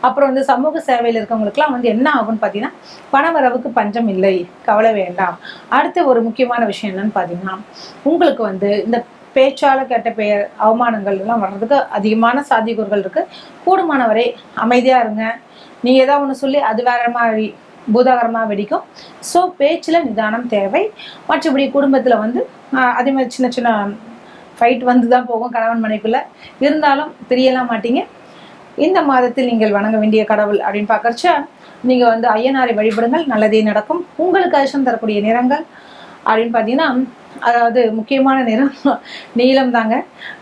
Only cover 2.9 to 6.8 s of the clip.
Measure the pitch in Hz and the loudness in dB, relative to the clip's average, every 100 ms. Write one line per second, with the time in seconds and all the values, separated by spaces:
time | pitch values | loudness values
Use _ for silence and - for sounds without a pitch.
2.9 | - - 269 320 320 254 - 262 233 208 | -20 -4 0 2 2 2 0 -4 -2 -2
3.9 | 226 226 185 196 185 175 - - 214 226 | -2 -2 0 0 0 -4 -8 -2 2 2
4.9 | 208 180 180 180 175 - - - 262 339 | 0 -2 -4 -4 -6 -14 -16 -2 0 0
5.9 | 359 294 233 226 220 247 240 214 196 | 0 2 2 0 -2 -2 0 -4 -4